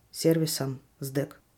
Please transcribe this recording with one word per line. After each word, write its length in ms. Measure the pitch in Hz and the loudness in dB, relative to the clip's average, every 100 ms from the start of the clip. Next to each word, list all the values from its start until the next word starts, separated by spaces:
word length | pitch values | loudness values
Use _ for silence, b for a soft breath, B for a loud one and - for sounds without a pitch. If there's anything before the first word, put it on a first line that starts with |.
| _ | _
сервисом 680 | - 165 165 160 - 135 131 - - | 0 4 4 2 -2 -4 -6 -12 -12
сдэк. 400 | 135 139 - - _ | -6 -4 -4 -8 _